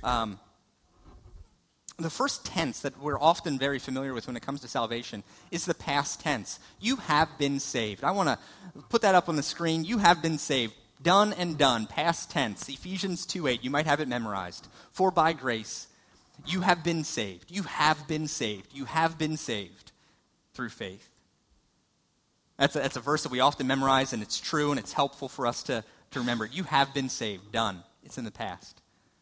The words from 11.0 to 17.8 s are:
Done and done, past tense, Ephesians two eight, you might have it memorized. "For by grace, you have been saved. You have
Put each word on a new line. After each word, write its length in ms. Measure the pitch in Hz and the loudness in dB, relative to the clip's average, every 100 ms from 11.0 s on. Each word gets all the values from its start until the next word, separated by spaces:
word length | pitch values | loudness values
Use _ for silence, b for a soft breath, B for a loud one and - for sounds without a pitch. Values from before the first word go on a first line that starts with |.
Done 300 | 139 196 208 | 6 6 6
and 240 | 185 175 147 | 2 -2 4
done, 280 | 139 117 107 | 4 4 0
past 460 | - 165 165 - | 0 0 0 -2
tense, 380 | 160 120 95 - | 0 0 -2 -10
Ephesians 560 | 135 180 185 196 165 - | -10 -8 -6 -4 -4 -4
two 220 | 185 147 | -2 0
eight, 160 | 117 | 0
you 60 | 123 | 0
might 160 | 143 156 | 0 2
have 140 | 147 | 2
it 80 | 143 | 0
memorized. 600 | 120 113 98 90 - - B B | -2 -4 -4 -6 -10 -18 B B
"For 200 | - 190 | 0 2
by 220 | 180 160 | 4 4
grace, 540 | 151 131 113 107 - - b b b b - - | 2 -2 -2 -4 -12 -14 b b b b -16 -6
you 160 | 185 | 0
have 220 | 180 175 | 4 4
been 200 | 160 165 | 2 0
saved. 480 | 147 - 101 87 - | -2 -4 -4 -6 -10
You 120 | 175 | -8
have 440 | 170 - | -4 2